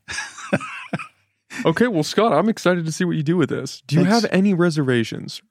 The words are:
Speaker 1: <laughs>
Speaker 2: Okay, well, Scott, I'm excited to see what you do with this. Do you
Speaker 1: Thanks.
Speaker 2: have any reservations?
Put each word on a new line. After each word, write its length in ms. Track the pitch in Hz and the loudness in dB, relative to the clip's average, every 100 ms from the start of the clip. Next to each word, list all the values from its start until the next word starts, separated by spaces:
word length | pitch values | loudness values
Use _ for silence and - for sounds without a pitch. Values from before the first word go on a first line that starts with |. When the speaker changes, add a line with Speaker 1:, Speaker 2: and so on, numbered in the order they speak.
| - - - - - | -12 -10 -10 -14 -6
Speaker 1:
<laughs> 60 | - - - - - - _ _ _ _ - 196 | -6 -6 -14 -10 -10 -10 _ _ _ _ -4 -2
Speaker 2:
Okay, 220 | 160 247 | 2 0
well, 160 | 180 | 0
Scott, 300 | 151 - 226 | -2 2 2
I'm 160 | 151 208 | 4 2
excited 360 | 214 180 180 160 | 0 0 0 -2
to 60 | |
see 120 | 156 | -2
what 120 | 180 160 | -2 0
you 80 | |
do 120 | 147 180 | 0 2
with 140 | 165 | 2
this. 320 | - 135 - - | -2 -8 -12 -2
Do 80 | 147 | 2
you 80 | |
Speaker 1:
Thanks. 180 | 180 233 | 4 2
Speaker 2:
have 100 | 214 | 2
any 220 | 185 202 | 2 2
reservations? 880 | 175 175 156 131 120 110 - - - _ | 4 2 2 2 2 0 -6 -10 -14 _